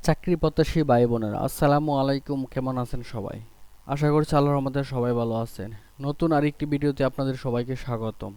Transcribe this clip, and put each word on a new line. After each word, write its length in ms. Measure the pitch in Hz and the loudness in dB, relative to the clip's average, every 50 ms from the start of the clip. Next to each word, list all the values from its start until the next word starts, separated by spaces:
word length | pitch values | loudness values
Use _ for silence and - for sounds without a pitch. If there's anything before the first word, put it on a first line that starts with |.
| - - | 2 2
চাকরি 240 | 156 - - 185 175 | 0 2 2 0 0
প্রত্যাশী 480 | 160 - 156 - - 156 - - 165 151 | 2 2 0 2 2 2 2 2 0 4
ভাই 220 | 131 120 120 120 | 4 6 6 6
বোনেরা, 340 | 117 117 117 110 107 104 - | 4 2 0 0 -2 -2 -2
আসসালামু 600 | - 131 - - 151 147 143 147 151 151 143 139 | -2 -4 -2 2 2 4 4 4 2 2 0 0
আলাইকুম। 460 | 135 135 139 139 - - 143 135 131 | 2 0 0 -2 -2 -4 -4 -4 -4
কেমন 320 | 123 - 135 127 131 131 127 | -4 -6 -4 -4 -2 -2 -4
আছেন 260 | 123 120 - 123 117 | -4 -4 -4 -6 -6
সবাই? 380 | - - 113 98 98 - 104 110 - - - - - - - - | -6 -8 -8 -6 -6 -8 -10 -14 -16 -18 -20 -20 -20 -20 -20 -6
আশা 260 | - 139 143 151 147 | -6 -2 2 2 4
করছি 240 | 147 151 151 - 160 | 4 4 2 4 4
আল্লাহর 220 | 147 143 143 143 139 | 4 4 4 2 2
রহমতে 260 | 135 135 131 139 139 | 0 -2 -2 -4 -4
সবাই 300 | 131 131 127 120 123 120 | -2 -2 -2 0 0 0
ভালো 200 | 120 117 117 113 | 0 0 0 0
আছেন। 380 | 113 113 113 - - 95 107 110 101 - - - - | -2 -4 -4 -6 -10 -10 -10 -10 -14 -18 -20 -16 -8
নতুন 300 | 139 139 147 - 170 165 | -6 -6 -2 0 0 2
আরেকটি 340 | 160 147 147 147 147 - 151 | 4 4 2 2 0 -2 -4
ভিডিওতে 380 | 147 147 143 147 147 139 - 139 | -2 -2 0 0 0 0 0 0
আপনাদের 300 | 131 - - 135 135 131 | -2 0 -2 -4 -4 -4
সবাইকে 420 | 123 - 135 117 120 120 123 131 | -4 -4 -2 -2 -2 -2 -4 -6
স্বাগতম। 580 | 127 - 131 123 110 113 110 107 - 104 101 101 | -8 -4 -6 -4 -4 -4 -6 -6 -8 -10 -12 -12